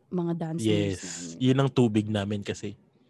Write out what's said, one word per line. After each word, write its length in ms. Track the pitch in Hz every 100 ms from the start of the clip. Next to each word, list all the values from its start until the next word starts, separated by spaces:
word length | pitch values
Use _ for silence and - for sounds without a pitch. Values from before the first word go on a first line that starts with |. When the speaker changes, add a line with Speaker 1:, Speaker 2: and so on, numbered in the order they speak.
| _
Speaker 1:
mga 240 | 180 170 170
dance 240 | 165 165
moves 60 | 110
Speaker 2:
Yes. 320 | 104 101 95
Speaker 1:
namin. 380 | - - 87 -
Speaker 2:
Yun 180 | 127 131
ang 120 | 139
tubig 340 | 135 120 107 104
namin 340 | 107 101 104
kasi. 380 | 101 - 101 101 _ _